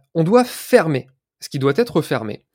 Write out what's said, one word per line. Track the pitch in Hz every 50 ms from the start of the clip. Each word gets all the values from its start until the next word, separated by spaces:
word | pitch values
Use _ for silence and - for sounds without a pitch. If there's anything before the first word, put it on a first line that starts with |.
| _ _ -
on | 165 160
doit | 170 220 247 247
fermer | 247 - - - - 247 233 170 160 147 123 - _ _ _ _ _ _ _
ce | - -
qui | - 143
doit | 135 139 139
être | - 240 240 - 170
fermé, | 147 - 151 117 110 107 - - _ _ _